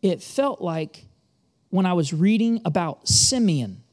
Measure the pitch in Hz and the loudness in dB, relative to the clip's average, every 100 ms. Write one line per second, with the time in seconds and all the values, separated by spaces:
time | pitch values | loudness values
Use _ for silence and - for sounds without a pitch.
0 | 196 170 - - 277 - 175 160 156 - | 0 -2 -6 -2 -2 -2 -6 -6 -8 -12
1 | - _ _ _ _ _ _ 180 185 180 | -20 _ _ _ _ _ _ 0 2 2
2 | 147 156 185 220 233 233 226 160 170 143 | 0 2 2 2 2 0 0 -2 -2 -6
3 | - - - 254 220 151 110 95 - | -2 2 2 2 2 2 -2 -8 -18